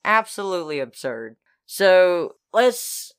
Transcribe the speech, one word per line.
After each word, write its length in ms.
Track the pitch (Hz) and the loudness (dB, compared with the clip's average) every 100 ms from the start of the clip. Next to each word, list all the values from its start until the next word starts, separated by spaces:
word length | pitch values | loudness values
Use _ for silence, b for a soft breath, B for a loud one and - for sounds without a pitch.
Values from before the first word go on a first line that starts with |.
absolutely 760 | 208 220 220 - 196 180 156 143 | 0 0 0 -10 -6 -6 -6 -6
absurd. 560 | 120 - 135 113 113 117 _ _ | -8 -8 -10 -10 -12 _ _ _
So, 720 | _ - 196 185 180 175 151 - _ | _ 0 4 6 6 2 -4 -10 _
let's 600 | 214 254 247 - - - | 2 2 0 -10 -12 -14